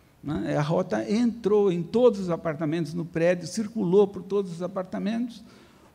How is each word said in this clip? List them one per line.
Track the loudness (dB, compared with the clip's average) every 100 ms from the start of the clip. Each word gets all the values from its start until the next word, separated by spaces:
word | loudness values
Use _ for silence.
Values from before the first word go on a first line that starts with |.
| _ _
né? | -6 -4 -2 -2
A |
Rota | 0 0 -2 -4 -2
entrou | 0 0 0 2 4 4
em | 0
todos | 0 4 6 4
os | -2
apartamentos | -4 -4 -2 -2 -2 -2
no | -6
prédio, | -6 0 2 2 -2
circulou | -6 -6 -2 4 6 4
por | 0
todos | -4 -4 -4
os | -6
apartamentos. | -6 -6 -6 -4 -4 -4 -6 -10 -20 -20 -20 -20 -20